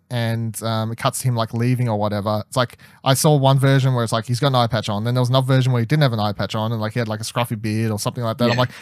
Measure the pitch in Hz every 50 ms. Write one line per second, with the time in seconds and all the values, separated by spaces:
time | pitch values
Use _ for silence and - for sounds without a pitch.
0 | _ - 123 120 117 113 113 117 113 113 104 - 113 113 113 110 110 110 117 -
1 | - 135 - - - 131 120 117 113 107 - 117 117 123 127 117 123 120 110 104
2 | 104 107 104 104 98 107 107 104 101 - - 135 123 - - - - - - _
3 | - 131 135 - - 160 151 143 131 135 139 139 131 135 135 135 127 135 127 120
4 | 117 110 - 113 113 - 123 117 147 139 131 123 120 113 - 110 - - 104 101
5 | 110 120 123 127 127 120 123 135 135 127 135 131 127 127 123 120 117 110 147 156
6 | 147 131 117 110 104 107 101 - 107 98 - 110 110 110 120 113 107 107 - 123
7 | 117 107 107 107 107 - - 127 120 - 123 104 110 110 107 110 113 110 107 101
8 | - 123 - - 117 113 113 - 120 117 117 120 127 127 - -